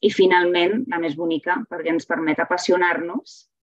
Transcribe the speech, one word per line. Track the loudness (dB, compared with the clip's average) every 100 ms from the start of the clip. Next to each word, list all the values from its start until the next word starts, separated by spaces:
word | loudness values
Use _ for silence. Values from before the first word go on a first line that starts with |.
I, | 0
finalment, | 4 4 6 4 2 2 0 -4
la | -4
més | -4 -4
bonica, | -4 -4 -2 -4 -4
perquè | -8 -2
ens | -4 -2
permet | -4 -2 -2
apassionar-nos | 0 -2 0 2 2 0 -4 -8 -10 -20 _ _ _